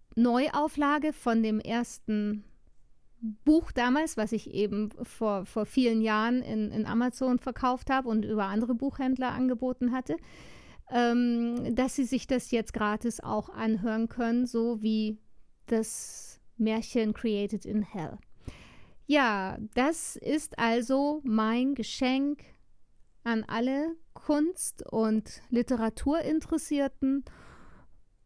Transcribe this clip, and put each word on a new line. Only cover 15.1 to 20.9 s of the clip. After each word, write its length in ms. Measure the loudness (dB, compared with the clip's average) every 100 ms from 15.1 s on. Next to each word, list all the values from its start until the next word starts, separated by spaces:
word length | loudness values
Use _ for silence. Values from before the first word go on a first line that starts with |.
| -4 -12 -20 -20 -12 -2
das 760 | 0 0 -6 -10 -12 -16 -18 -10 -2
Märchen 560 | 0 0 0 0 0
Created 520 | 0 0 0 0 -4 -2
in 160 | -2
Hell. 360 | -2 -6 -8 -10 -16 -16 -14 -14 -18 -20 -20 -8 2
Ja, 520 | 4 4 2 -2 -6 -4
das 420 | 2 2 0 -6 -6
ist 420 | -2 -2 -2 -2
also 640 | 2 2 2